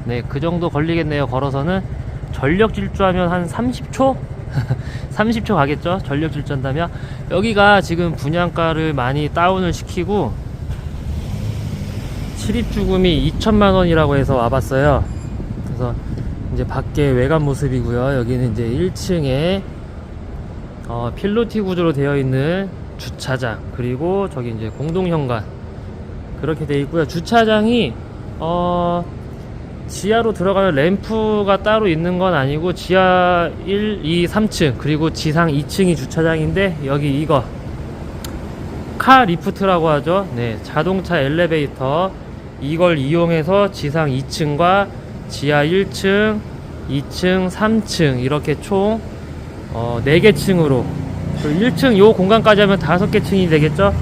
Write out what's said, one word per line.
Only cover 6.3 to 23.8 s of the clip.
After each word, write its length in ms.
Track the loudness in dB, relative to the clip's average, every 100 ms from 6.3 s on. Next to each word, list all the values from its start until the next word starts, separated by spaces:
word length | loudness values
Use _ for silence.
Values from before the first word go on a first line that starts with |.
질주한다면. 580 | -4 -4 -4 -2 -2 -4 -6 -10 -10 -4
여기가 500 | 0 0 4 6 6
지금 360 | 4 -2 0 -2
분양가를 760 | -2 0 0 0 0 2 0
많이 400 | 0 0 0 0
다운을 400 | 2 2 2 0
시키고 680 | -2 -6 -4 -2 0 0 -4 -8 -10 -8 -8 -8 -8 -6 -6 -6 -6 -4 -4 -6 -6 -6 -8 -8 -8 -8 -6
실입주금이 800 | -4 -2 -2 -2 0 4 4 4 0
이천만 460 | 0 2 6 6
원이라고 440 | 6 6 4 4 4
해서 200 | 2 2
와봤어요. 680 | 2 0 0 2 4 4 0 -4 -8 -8 -8 -8
그래서 300 | -6 -4 -4 -4 -6 -6 -6 -6 -6
이제 140 | -4 -2
밖에 360 | -4 -2 0 4
외관 320 | 4 4 2
모습이고요. 800 | 2 0 0 0 0 0 0 0
여기는 340 | 0 0 0
이제 140 | 0 -2
일 260 | 0 -2
층에, 680 | -2 -2 0 0 0 0 -2 -4 -12 -14 -14 -14 -12 -12 -10 -10 -12 -12 -12 -8
어, 240 | -4 -4 -4
필로티 460 | -2 0 0 -2
구조로 320 | -2 0 0
되어 240 | 2 0 2
있는 500 | 0 0 0 0 -4 -8 -12 -12
주차장, 600 | -10 -8 -6 -4 -4 -6 -8
그리고 540 | -6